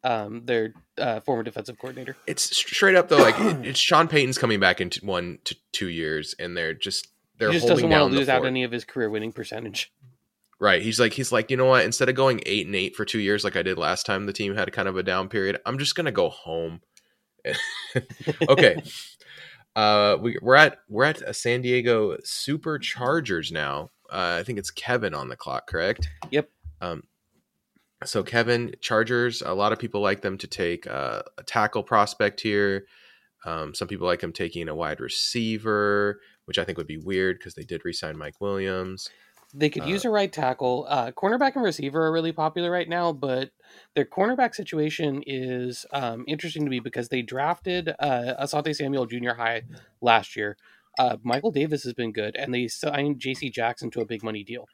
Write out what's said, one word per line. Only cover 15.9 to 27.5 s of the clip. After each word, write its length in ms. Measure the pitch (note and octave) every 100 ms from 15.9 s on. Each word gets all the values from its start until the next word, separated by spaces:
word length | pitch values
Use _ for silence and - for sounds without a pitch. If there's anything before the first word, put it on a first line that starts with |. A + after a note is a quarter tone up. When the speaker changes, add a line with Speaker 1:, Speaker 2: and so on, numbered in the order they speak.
| -
Speaker 2:
gonna 160 | D#3+
go 160 | G2 E2
home." 520 | - E2 E2 E2 E2+ _ _ _ _ _ _ -
<laughs> 80 | - - - - B2+ - - - D3+ D3+
Okay. 320 | C#3 C#3 F2 -
Speaker 1:
<laughs> 60 | - - - - - - - _ A2
Speaker 2:
Uh, 380 | G#2+ G#2 G#2 F2+
we, 160 | A2+ A2+
we're 140 | A2+ C3+
at, 220 | D3+ - _
we're 160 | G#2
at 180 | C#3 D#3
a 100 | -
San 260 | - A#2+ B2
Diego 540 | B2 B2 B2 A2+ G#2 -
Superchargers 1300 | - - - D3+ D#3+ D3+ - - B2 E3 B2 E2+ D#2+
now. 380 | D#2+ C#2+ C#2+ - _ -
Uh, 280 | F#2+ F2 E2+
I 40 |
think 140 | F2 G#2+
it's 140 | F#2+
Kevin 420 | - - B2 G2+
on 140 | D2+ B1+
the 80 | B1+
clock, 320 | - C2 -
correct? 400 | F2 F2+ A#2 D2+ - -
Speaker 1:
Yep. 180 | C#3 D3 _ - -
Speaker 2:
Um, 240 | F2+ D#2+ - _ _ _ _